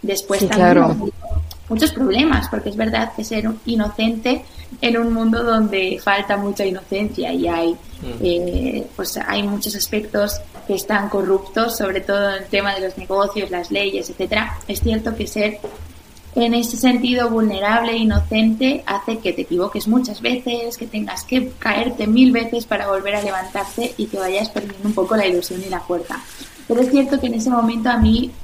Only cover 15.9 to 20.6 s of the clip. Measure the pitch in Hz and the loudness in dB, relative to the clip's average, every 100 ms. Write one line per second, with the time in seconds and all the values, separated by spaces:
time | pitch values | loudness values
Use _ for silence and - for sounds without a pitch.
15.9 | - - - - - 233 233 233 - 254 | -16 -20 -20 -6 0 2 2 0 2 4
16.9 | 240 240 247 233 226 220 196 202 226 233 | 4 2 2 2 4 2 2 2 2 2
17.9 | 233 220 214 - 220 220 220 262 285 - | 2 4 4 2 4 4 4 2 0 -2
18.9 | 196 190 226 190 165 139 175 185 214 208 | -4 -2 -4 -2 -4 -2 0 0 -2 2
19.9 | 247 233 208 233 254 247 233 | 2 2 -4 -2 -2 -2 -4